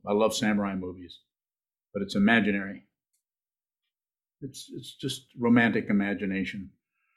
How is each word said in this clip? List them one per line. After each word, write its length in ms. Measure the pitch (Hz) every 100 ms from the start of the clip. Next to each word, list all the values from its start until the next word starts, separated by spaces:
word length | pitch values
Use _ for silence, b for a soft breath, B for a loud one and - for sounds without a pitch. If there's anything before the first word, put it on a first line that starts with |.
| 104
I 60 |
love 220 | 104 110
samurai 400 | - 107 104 98
movies. 460 | 95 90 90 87 - _ _ _ _ _ _ _
But 100 | 101
it's 140 | 98 104
imaginary. 680 | 104 117 104 101 98 - - _ _ _ _ _ _ _ _ _ _ _ _ _ _ _
It's, 300 | 135 - -
it's 200 | - - -
just 300 | 139 - - -
romantic 480 | 120 120 117 113 -
imagination 840 | 104 101 95 98 95 92 104 90 _ _ _ _